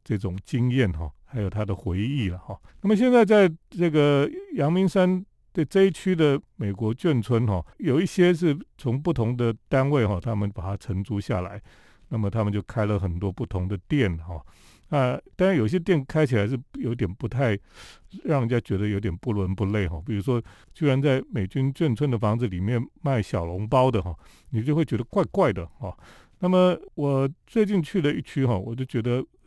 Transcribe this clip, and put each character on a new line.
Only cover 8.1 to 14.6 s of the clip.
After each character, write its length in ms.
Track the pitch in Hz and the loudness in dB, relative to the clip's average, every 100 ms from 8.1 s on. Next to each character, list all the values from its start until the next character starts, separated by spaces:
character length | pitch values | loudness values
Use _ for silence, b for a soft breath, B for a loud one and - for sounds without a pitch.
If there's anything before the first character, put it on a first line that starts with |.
| - 180 | 4 4
是 200 | 165 170 147 - - | 4 2 -2 -6 -8
从 240 | 131 131 | -4 -2
不 120 | 170 | -2
同 240 | 156 113 123 | 0 0 0
的 180 | 117 110 - | -2 -2 -2
单 200 | 135 135 | 0 2
位 160 | 147 104 | 2 2
哈， 140 | 92 | 0
他 140 | 120 107 | -2 -2
们 160 | 101 | -4
把 80 | - | -4
它 140 | 90 101 | -8 -8
承 260 | - 95 | -4 -4
租 200 | 98 101 | -4 -4
下 180 | - 101 | -4 -4
来， 220 | 90 101 - b b b b | -6 -10 -18 b b b b
那 80 | 113 | -4
么 120 | 101 | -2
他 140 | 113 | 0
们 80 | 104 | 0
就 100 | 104 | -2
开 220 | - 117 104 | -4 -2 0
了 140 | 101 | 0
很 180 | 92 85 | -2 -2
多 140 | 98 | -4
不 140 | - 120 | -4 -6
同 200 | 92 92 | -4 -4
的 120 | 98 - | -6 -4
店 300 | 147 104 82 | 0 0 -2
哈。 240 | 80 80 - b | -8 -14 -14 b